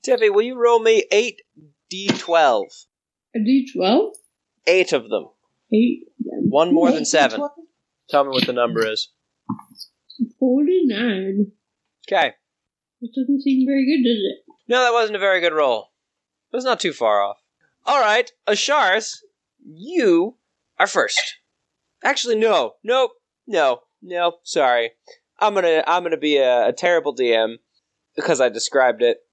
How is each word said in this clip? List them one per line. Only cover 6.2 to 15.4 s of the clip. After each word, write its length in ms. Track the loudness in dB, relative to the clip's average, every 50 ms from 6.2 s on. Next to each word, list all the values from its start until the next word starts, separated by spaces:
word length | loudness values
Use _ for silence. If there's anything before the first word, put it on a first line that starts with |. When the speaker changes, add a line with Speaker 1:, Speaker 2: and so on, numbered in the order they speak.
| -12 -10 -6 -2 -2 0 2 2 2 4 2
Speaker 1:
more 140 | 2 2 2
than 100 | 0 0
Speaker 3:
Eight 40 | -2
D 60 | -2 0 2
twelve? 140 | 2 2
Speaker 1:
seven. 180 | 0 -4 -8 -8 -10 -16 -20 _ _ _ _ _ _ _ _ _
Tell 140 | 0 0 0
me 40 | 0
what 140 | -2 -2 -2 -2
the 60 | -2
number 320 | -2 -2 -2 0 -2 -4 -4
is. 200 | -4 -8 -10 -12 _ _ _ _ _ _ _ -12 -12 -12 -12 _ _ -20 -20 _ _ _ _ _ -8 -8 -8 -8 _ _
Speaker 2:
Forty-nine. 1120 | 0 0 2 2 2 2 0 0 0 0 -2 -2 -2 -2 -2 -4 -4 -4 -2 -2 -2 -4 _ _ _ _ _ _ _ _ _ _ -10 -4
Speaker 1:
Okay. 260 | -2 0 0 -2 -4 _ _ _ _ _ _ _ _ _ _ _ _ _
Speaker 2:
It 100 | -16 -10 _
doesn't 260 | -6 -2 -2 -2 -2
seem 240 | 0 0 0 2 2
very 200 | 0 0 0 0
good, 220 | 0 0 0 2 0
does 120 | 0 0
it? 360 | -2 -6 -6 -8 _ _ -20 _ _ -2
Speaker 1:
No, 160 | 0 2 2
that 100 | 2 2
wasn't 220 | 2 0 0 -2
a 40 | -2
very 220 | 0 2 2 2